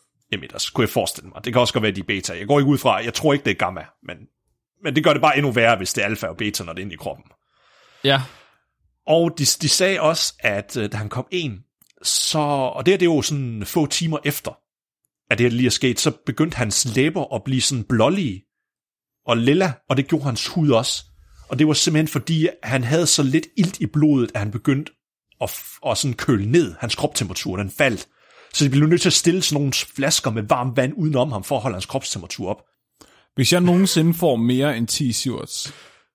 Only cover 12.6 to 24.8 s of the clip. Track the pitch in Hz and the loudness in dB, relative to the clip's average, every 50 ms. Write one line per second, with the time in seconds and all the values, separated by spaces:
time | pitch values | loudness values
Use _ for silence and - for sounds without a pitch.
12.6 | 131 127 - - 127 170 196 190 185 170 165 143 - - 151 139 135 123 117 110 | -2 -2 -4 0 0 2 2 4 4 2 2 2 0 0 -4 -4 -4 -6 -6 -6
13.6 | 98 - - 175 151 143 - - 165 165 180 - - 139 143 - - - - - | -8 -4 0 0 0 0 0 -2 -2 -2 -2 -2 -2 -4 -4 -4 -8 -10 -12 -12
14.6 | _ _ _ _ _ _ _ _ _ _ _ _ _ _ - 107 120 123 117 120 | _ _ _ _ _ _ _ _ _ _ _ _ _ _ 2 2 4 2 4 2
15.6 | 127 120 - - - 127 117 - - - - - _ - 120 - 156 170 - - | 2 2 2 2 0 0 0 2 0 -2 -2 -2 _ -6 -2 0 -2 -2 -2 -2
16.6 | 123 107 98 - - 127 107 127 135 156 170 190 139 - 135 117 - 135 135 127 | -4 -2 -2 -2 -2 0 0 2 0 2 0 -2 -4 -4 -6 -6 -4 -2 -2 0
17.6 | 113 - 139 120 104 - 127 110 110 135 180 202 180 123 95 92 - _ _ _ | 0 0 -2 -4 -2 0 2 2 4 4 2 0 -2 -4 -6 -8 -14 _ _ _
18.6 | _ _ _ _ _ _ _ _ _ _ _ _ _ - 120 110 117 135 147 185 | _ _ _ _ _ _ _ _ _ _ _ _ _ -2 0 2 4 4 4 4
19.6 | 190 175 123 - _ - 135 127 135 - 165 147 135 139 120 - - - - 180 | 2 0 -2 -6 _ -2 0 0 0 0 0 0 0 -2 -4 -4 -6 -4 -2 0
20.6 | 156 147 143 - 123 - - - - - _ _ _ _ - - - - - 127 | 2 4 4 4 2 0 -4 -6 -8 -14 _ _ _ _ -20 -20 -12 -6 0 2
21.6 | 156 156 151 - - 185 156 151 165 151 - 143 - - 165 160 156 170 - - | 2 4 4 2 2 2 2 2 0 0 -2 -4 -2 0 0 0 0 0 -2 -6
22.6 | - 110 127 131 123 117 147 165 170 - - - 143 131 135 165 - - _ - | -6 -4 -2 -2 0 0 0 2 2 2 2 2 2 2 2 0 0 -2 _ 0
23.6 | 180 175 - - 156 - - 151 151 151 147 135 120 113 - 113 101 104 101 98 | 0 0 0 -4 -6 -2 2 4 4 4 4 4 2 0 -2 -4 -4 -4 -6 -2
24.6 | - - 135 135 | 0 0 0 0